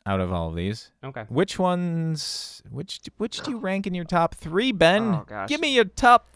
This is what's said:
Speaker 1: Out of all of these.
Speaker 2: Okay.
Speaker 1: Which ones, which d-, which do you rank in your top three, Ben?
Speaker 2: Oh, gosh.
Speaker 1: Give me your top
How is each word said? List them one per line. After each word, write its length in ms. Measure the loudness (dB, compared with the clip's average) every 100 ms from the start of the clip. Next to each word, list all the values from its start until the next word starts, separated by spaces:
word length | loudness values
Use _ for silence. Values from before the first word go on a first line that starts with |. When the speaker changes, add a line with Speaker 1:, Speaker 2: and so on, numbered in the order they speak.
| -4
Speaker 1:
Out 140 | -2
of 120 | -2
all 160 | -2 -4
of 60 |
these. 360 | -4 -4 -6 -12 _
Speaker 2:
Okay. 200 | -16 -14 -4
Speaker 1:
Which 300 | -2 -2 0
ones, 1040 | -2 -2 -2 -4 -4 -6 -8 -10 -12 -18 -14
which 300 | -14 -12 -14
d-, 100 | -16 -10
which 240 | -8 -8
do 80 | -8
you 80 | -6
rank 280 | -4 -4 -4
in 80 |
your 100 | -6
top 300 | -2 0 0 -2
three, 340 | -4 -2 0
Ben? 300 | 4 6 6
Speaker 2:
Oh, 220 | 2 -2 -4
gosh. 220 | -8 -4
Speaker 1:
Give 120 | -2
me 140 | 2
your 100 | 4
top 460 | 2 4 8 8 4